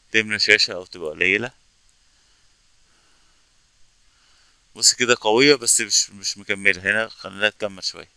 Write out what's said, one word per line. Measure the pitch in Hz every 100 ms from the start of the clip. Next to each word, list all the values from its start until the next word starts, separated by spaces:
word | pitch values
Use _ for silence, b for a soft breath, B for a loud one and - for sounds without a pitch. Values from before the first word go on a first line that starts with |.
| _
تملى | 110 107 107
شاشة | - 107 -
أو | 90 92
تبقى | 90 78
قليلة. | 80 90 101 123 _ _ _ _ _ _ _ _ _ _ _ _ _ _ _ _ _ _ _ _ _ _ _ - _ _ b b b b b _ -
بص | -
كده | - 117 120
قوية | 107 110 143 139
بس | 117 -
مش، | 107 - -
مش | 101 95 101
مكملة، | 101 98 101 90
هنا | 98 107 110
خلينا | - 95 95 104
تكمل | - 104 95
شوية. | - 87 82